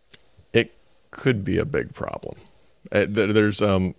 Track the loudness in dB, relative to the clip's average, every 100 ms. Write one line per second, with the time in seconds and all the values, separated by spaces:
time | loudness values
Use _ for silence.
0 | _ -20 _ _ _ 0 0 _ _ _
1 | _ -4 -2 0 -2 -2 -2 -4 -6 -10
2 | -10 -10 -12 -16 -20 _ _ _ -2 0
3 | 0 0 2 4 2 2 2 2 0